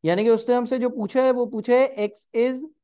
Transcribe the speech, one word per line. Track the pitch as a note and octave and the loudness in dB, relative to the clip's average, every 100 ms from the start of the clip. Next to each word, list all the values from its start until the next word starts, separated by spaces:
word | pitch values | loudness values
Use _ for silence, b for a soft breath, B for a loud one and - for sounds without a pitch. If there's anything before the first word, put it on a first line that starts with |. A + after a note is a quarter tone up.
यानी | D#3+ F3+ | 0 0
कि | A3 | 2
उसने | A3+ A3+ | 2 2
हमसे | B3 A#3+ B3+ | 0 0 -2
जो | B3 | -2
पूछा | B3 G3+ C4 | -4 -4 0
है | C4 | 2
वो | B3 A#3+ | 2 -2
पूछा | A#3 G#3 | -4 2
है, | B3 C4+ A#3+ | 2 2 0
"X | G#3 G#3 - A3+ | -6 -6 -8 -2
is | B3 B3+ D#4 _ | 0 -2 -12 _